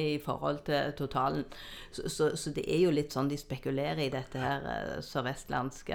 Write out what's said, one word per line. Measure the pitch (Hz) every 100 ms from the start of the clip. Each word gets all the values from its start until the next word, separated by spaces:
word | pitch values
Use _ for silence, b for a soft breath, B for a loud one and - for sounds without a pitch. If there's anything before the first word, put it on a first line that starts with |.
| 151 147
i |
forhold | - 127 147 147 -
til | 143 143 143
totalen. | 135 127 135 151 - B B B B
Så, | - 151
så, | - 156 156
så | 156
det | 147 -
er | 156
jo | 180
litt | 147 147
sånn | 131 143
de | 143
spekulerer | - 135 147 135 147 160 135
i |
dette | 131 127 131
her, | 131 139 135
eh, | 113 101 -
sørvestlandske, | - 143 123 139 - 135 131 - -